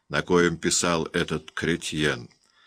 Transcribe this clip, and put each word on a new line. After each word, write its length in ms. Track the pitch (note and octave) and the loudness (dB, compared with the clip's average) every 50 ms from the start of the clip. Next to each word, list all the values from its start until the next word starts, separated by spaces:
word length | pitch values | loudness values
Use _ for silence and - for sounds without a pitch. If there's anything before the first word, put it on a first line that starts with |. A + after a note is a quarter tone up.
| _ _ | _ _
на 120 | C#2+ D2 | -4 -4
коем 360 | D2 - F2+ F2 F2 F2 E2+ | 0 4 4 4 4 4 2
писал 500 | D#2+ - F2+ - - - F2+ F2 E2 D#2 - - | 0 -2 0 0 0 0 2 0 0 -2 -2 -2
этот 400 | E2+ E2 D#2 E2 D2+ - - _ | -2 -2 -2 -4 -6 -8 -10 _
Кретьен, 760 | - - D#2 E2 - - - - D#2 D2+ D2 C2+ A#1+ A#1 - _ _ _ _ _ _ _ | -6 -2 -2 -2 -2 -4 -6 -4 -2 -2 -2 -2 -4 -8 -16 _ _ _ _ _ _ _